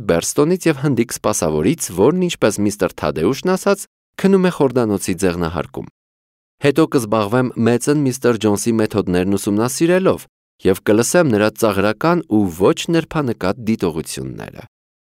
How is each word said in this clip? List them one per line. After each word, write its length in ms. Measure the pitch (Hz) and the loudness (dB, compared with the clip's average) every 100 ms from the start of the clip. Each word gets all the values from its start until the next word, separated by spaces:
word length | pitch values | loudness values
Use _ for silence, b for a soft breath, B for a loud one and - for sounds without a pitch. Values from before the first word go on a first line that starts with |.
Բերստոնից 600 | 101 85 - - 151 185 165 | -4 -4 -2 0 0 0 -2
և 140 | 139 | -2
հնդիկ 320 | 147 117 117 | -2 0 -2
սպասավորից, 680 | - 110 107 80 76 87 - - | -4 -4 -2 0 0 0 -2 -6
որն, 320 | 90 113 180 180 | 2 2 2 -2
ինչպես 280 | - 110 101 | 0 -2 0
միստր 340 | 104 - 90 - | -2 -2 -4 -4
Թադեուշն 500 | 80 71 85 135 180 | -6 -2 -2 -2 -2
ասաց, 320 | 185 202 196 - _ _ - | -2 0 -2 -4 _ _ -2
քնում 260 | 190 196 | 2 4
է 60 | 180 - | 2 2
խորդանոցի 560 | 139 123 113 98 - 87 | 0 2 0 0 -2 -2
ձեղնահարկում"։ 640 | 95 87 82 82 - - - _ _ _ _ _ _ _ | 0 0 -2 -4 -8 -10 -14 _ _ _ _ _ _ _
Հետո 220 | 143 143 160 | 0 2 2
կզբաղվեմ 640 | 143 110 110 101 123 127 | 2 0 0 2 0 0
մեծն 460 | - 113 120 - 147 | 0 2 2 2 0
միստր 380 | 135 123 120 113 | 0 0 0 2
Ջոնսի 340 | 107 101 117 | 2 0 0
մեթոդներն 640 | 113 110 104 92 90 92 98 | 0 0 0 0 0 2 0
ուսումնասիրելով 920 | - 101 120 - 165 185 185 87 - _ _ _ | 0 0 0 0 2 2 2 -2 -4 _ _ _
և 160 | 92 95 | 0 0
կլսեմ 480 | - 107 120 180 160 | 2 2 4 2 4
նրա 180 | 107 107 | 2 2
ծաղրական 720 | - 113 98 101 110 160 175 | 2 0 2 0 0 0 0
ու 180 | - 107 98 | 0 0 0
ոչ 280 | 82 104 165 | 2 2 2
նրբանկատ 760 | - 165 156 156 135 107 90 131 | 0 -2 -2 -4 -4 -2 -4 -4
դիտողությունները։ 1000 | 107 110 92 80 73 - 65 55 50 - - _ _ _ | -2 -2 -2 -4 -8 -10 -10 -10 -14 -16 -20 _ _ _